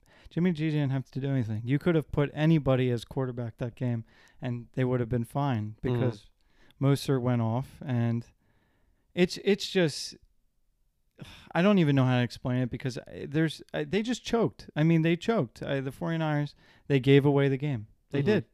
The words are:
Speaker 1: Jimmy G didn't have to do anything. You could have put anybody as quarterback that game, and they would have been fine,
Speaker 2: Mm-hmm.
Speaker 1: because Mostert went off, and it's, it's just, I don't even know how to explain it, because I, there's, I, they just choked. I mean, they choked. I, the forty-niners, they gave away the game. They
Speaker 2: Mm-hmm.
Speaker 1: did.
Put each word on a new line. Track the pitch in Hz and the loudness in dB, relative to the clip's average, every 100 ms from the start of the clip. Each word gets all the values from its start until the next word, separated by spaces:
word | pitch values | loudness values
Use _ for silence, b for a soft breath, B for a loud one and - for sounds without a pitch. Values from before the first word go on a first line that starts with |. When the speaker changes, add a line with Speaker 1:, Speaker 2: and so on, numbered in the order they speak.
| b b b | b b b
Speaker 1:
Jimmy | - 180 | -2 0
G | 156 160 | 0 -2
didn't | 151 139 | 0 0
have | 135 131 | -2 -4
to | 135 | -6
do | 139 | -2
anything. | 135 110 110 | -2 -2 -4
You | 120 139 | -2 0
could | 180 160 | 2 0
have | - | 0
put | - 143 | -2 -2
anybody | 147 156 160 131 127 127 | 0 2 4 4 2 2
as | 120 | -2
quarterback | - 139 131 123 117 - | -4 -6 -6 -6 -10 -8
that | 123 | -10
game, | - 127 117 113 b b b | -6 -4 -4 -6 b b b
and | 127 120 113 | -8 -8 -8
they | - | -4
would | 127 127 | -2 0
have | 117 | -2
been | 120 | -2
fine, | 117 143 143 117 107 107 | -4 -2 -2 -2 -4 -6
Speaker 2:
Mm-hmm. | 131 123 | -4 0
Speaker 1:
because | 123 110 - _ b b b _ | -2 -4 -14 _ b b b _
Mostert | 139 139 - 135 | 0 0 0 -2
went | 120 120 | 0 0
off, | 113 117 139 - | 0 -2 -6 -12
and | 156 120 117 117 - _ _ _ _ _ _ _ _ | -6 -2 0 -2 -6 _ _ _ _ _ _ _ _
it's, | - 180 - | 0 0 0
it's | - 202 - | -2 -2 0
just, | 190 165 - - - _ _ _ _ _ _ _ _ _ _ B B B | 0 0 -2 -12 -16 _ _ _ _ _ _ _ _ _ _ B B B
I | 165 | 2
don't | 190 202 | 4 6
even | 151 | 6
know | 139 | 4
how | 127 123 | 4 4
to | |
explain | 120 - 135 123 | 0 -4 -4 -2
it, | 127 | -2
because | 127 135 113 | -4 -8 -8
I, | - 90 110 | -12 -12 -4
there's, | 143 160 - - | 0 0 -2 -8
I, | 151 | -8
they | 151 180 | -2 -2
just | 226 247 | -2 -4
choked. | - 233 208 - - | -2 0 0 -2 -10
I | - | 0
mean, | 160 165 | 2 4
they | 160 170 | 2 0
choked. | - 226 123 - | 0 -2 -2 -6
I, | 151 139 | -6 -4
the | 135 | -6
forty-niners, | - 170 165 160 147 147 - b b - | -8 -6 -4 -2 -2 -2 -8 b b -2
they | 139 | 0
gave | 131 139 | 6 6
away | 139 139 139 | 6 4 2
the | 135 | 0
game. | 147 123 107 _ _ | -4 -6 -8 _ _
They | 143 | -2
Speaker 2:
Mm-hmm. | 147 | 2
Speaker 1:
did. | 208 - | 0 -2